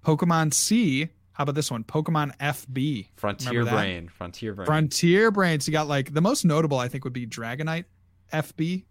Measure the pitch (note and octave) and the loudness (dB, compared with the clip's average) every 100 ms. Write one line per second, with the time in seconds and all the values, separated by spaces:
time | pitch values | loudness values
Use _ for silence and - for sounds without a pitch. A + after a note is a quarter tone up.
0 | - D3+ F3+ E3 D#3 - - A3 G#3 C3 | 2 2 4 4 2 0 2 2 4 0
1 | D#3+ _ _ - C#3+ C#3+ D3 A#2 A2+ D#3 | -2 _ _ -4 -2 -2 -2 -4 -2 -2
2 | D#3 D#3 C#3+ - C#3+ C#3+ - C3 D3 B2 | 0 0 -2 -2 -4 -4 -6 -4 -2 -2
3 | F#2+ - G#2 G2+ B2 A#2+ A#2 G#2+ G2+ F2 | -8 -6 -4 -4 -2 0 2 0 0 -4
4 | E2+ - F2+ - A2 G2 C#3 D#3 D3+ - | -10 -12 -12 -8 -10 -6 0 2 2 2
5 | E3+ F#3 A3+ G3+ F3+ D#3 D3+ D#3 D3+ C#3+ | 4 6 4 4 2 2 0 -2 0 -2
6 | C3 D3 F#3 C#4+ E3+ D3+ D#3 C3+ B2 C3+ | 0 2 2 4 4 4 2 0 -2 -4
7 | C3 B2 A#2+ A#2+ A2+ C3 D#3+ E3 F3+ _ | -8 -8 -8 -8 -8 -6 -4 -6 -8 _
8 | _ _ _ D#3 D3 - D#3+ F#3 - | _ _ _ -4 -4 -4 -4 -4 -8